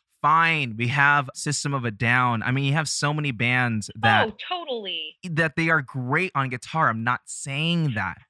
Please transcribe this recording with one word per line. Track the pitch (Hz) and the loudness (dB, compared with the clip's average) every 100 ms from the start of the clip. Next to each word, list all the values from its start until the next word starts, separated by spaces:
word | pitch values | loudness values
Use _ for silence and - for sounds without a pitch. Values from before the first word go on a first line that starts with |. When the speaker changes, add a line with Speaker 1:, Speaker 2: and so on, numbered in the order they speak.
| _ _ | _ _
Speaker 1:
fine. | 147 160 165 160 131 107 | 2 4 4 2 -2 -2
We | 120 | 0
have | 139 143 147 131 | 4 4 4 2
System | - 151 143 147 | -4 -4 -4 -2
of | 139 117 | -2 -2
a | |
Down. | 104 120 127 123 113 | -2 2 2 2 0
I | 107 | 0
mean, | 131 139 | 0 0
you | |
have | 151 147 | 0 -2
so | - 147 | -2 -2
many | 151 147 | -2 -2
bands | 110 120 127 123 110 - - | -2 0 2 2 -2 -4 -2
that | 110 107 220 | 4 4 4
Speaker 2:
Oh, | - - | -2 -8
totally. | 359 320 240 196 170 156 - | -8 -6 -8 -8 -12 -14 -14
Speaker 1:
that | 185 156 165 - | -6 0 0 0
they | 165 | 0
are | 160 | 0
great | 131 135 123 151 185 139 | -2 -6 -2 -2 0 -2
on | 131 | -2
guitar. | 123 - 160 143 | -4 -6 0 2
I'm | 110 | 2
not | 113 123 - | 0 -2 -4
saying | - - 139 165 170 156 110 | -14 -8 -2 0 2 0 0
that. | 95 - - | -4 -6 -12